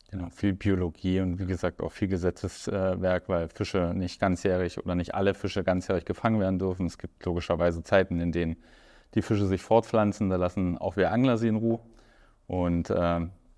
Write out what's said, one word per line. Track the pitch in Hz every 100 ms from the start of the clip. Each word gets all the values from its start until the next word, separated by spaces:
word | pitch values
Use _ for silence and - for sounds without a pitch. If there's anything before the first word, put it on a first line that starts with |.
| _
Genau, | 98 85
viel | - 101
Biologie | 95 104 95 87 - 95 95
und | 92 90
wie | 92
gesagt | 92 90 -
auch | 85
viel | - 98
Gesetzeswerk, | 92 90 - 92 - - 98 92 92 92 90 -
weil | 90 82
Fische | - 98 98 87
nicht | 92 90 -
ganzjährig | 98 90 98 90 90 -
oder | 87 87
nicht | 85
alle | 98 98
Fische | 95 98 101 92
ganzjährig | 92 - 90 -
gefangen | 92 113 110
werden | 95 92
dürfen. | 95 92 87
Es | -
gibt | - - -
logischerweise | 87 - 85 87 82
Zeiten, | - 98 92 87
in | 87
denen | 85 82 82 - - - - _
die | 110
Fische | - 104 98
sich | 95
fortpflanzen, | - 113 - 113 104 - 98
da | 92
lassen | 90 - 90 85
auch | 90 101
wir | 87
Angler | 113 131 113
sie | 117
in | 107
Ruhe. | 113 113 - - - _ _ _ -
Und, | 90 87 85 82
äh, | 92 87 85 85 - -